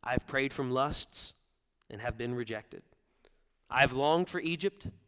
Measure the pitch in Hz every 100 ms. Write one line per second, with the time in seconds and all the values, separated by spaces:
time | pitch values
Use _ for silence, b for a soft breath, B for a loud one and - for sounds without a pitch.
0 | - 127 - 135 127 - 131 127 139 147
1 | - - - - _ _ _ _ _ 107
2 | 120 113 120 123 110 107 - - - _
3 | _ b b b b b _ 123 139 127
4 | 143 165 180 175 160 170 196 - - -